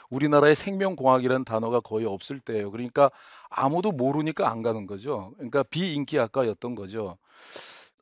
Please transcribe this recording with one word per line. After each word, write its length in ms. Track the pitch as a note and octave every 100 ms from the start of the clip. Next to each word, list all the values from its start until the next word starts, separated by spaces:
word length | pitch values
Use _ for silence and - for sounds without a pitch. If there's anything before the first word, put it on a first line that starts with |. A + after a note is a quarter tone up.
| -
우리나라에 460 | B2+ D3 D3 D3 D3+
생명공학이라는 880 | - G3 G3 D#3 C3 B2+ B2 C3 B2+
단어가 340 | A2+ A2+ A#2+
거의 260 | - A2 A2+
없을 340 | G2 - C#3
때예요. 320 | - A2 G2+
그러니까 400 | A2 B2 C#3+ C#3 - - - -
아무도 420 | - C3+ E3 G#3
모르니까 580 | D3 B2+ D3 D#3 D#3 E3
안 120 | A2+
가는 240 | A#2 A2 G2
거죠. 440 | G2 B2+ B2 F#2+ -
그러니까 280 | B2 C#3+
비인기 540 | C3 D#3 F#3+ C#3+ C#3 D3+
학과였던 560 | A2+ C3+ A#2+ G2+ A#2+ A2+
거죠. 420 | F#2+ A2 G2 F2 _ _ - - - - - _